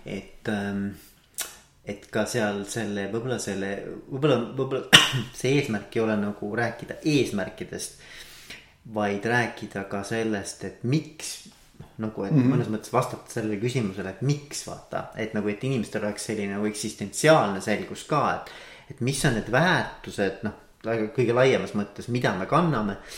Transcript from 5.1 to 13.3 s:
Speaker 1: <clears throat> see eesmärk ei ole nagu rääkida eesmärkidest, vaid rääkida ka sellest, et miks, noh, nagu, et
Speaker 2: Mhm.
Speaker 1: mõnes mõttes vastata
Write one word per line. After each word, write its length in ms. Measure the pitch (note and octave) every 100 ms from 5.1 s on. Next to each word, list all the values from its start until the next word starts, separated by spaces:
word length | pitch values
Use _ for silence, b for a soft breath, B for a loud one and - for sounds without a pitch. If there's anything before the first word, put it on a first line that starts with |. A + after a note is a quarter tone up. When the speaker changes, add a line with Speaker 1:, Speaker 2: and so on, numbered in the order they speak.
Speaker 1:
<clears throat> 280 | C3 G#2+ -
see 140 | B2+ C#3+
eesmärk 400 | C3 G#2+ - A2+
ei 60 |
ole 120 | A2 G#2+
nagu 320 | G#2 G2+ G#2
rääkida 460 | A2 A#2 - - -
eesmärkidest, 1000 | D#3+ C#3+ A2 G2+ F#2 - - - - - B B B B B B B B -
vaid 380 | G#2+ G2+ G2+ A2+
rääkida 580 | A#2+ A2+ - G#2 G2 G2
ka 140 | G2+
sellest, 600 | - A2+ A2+ G2+ F#2 -
et 200 | G2 -
miks, 500 | A#2 D3+ - - - - - - - -
noh, 140 | - -
nagu, 260 | A2 G#2+
et 80 | G2
Speaker 2:
Mhm. 200 | D3+ B2
Speaker 1:
mõnes 180 | B2 G#2+
mõttes 200 | G#2+ -
vastata 400 | A#2 B2+ - -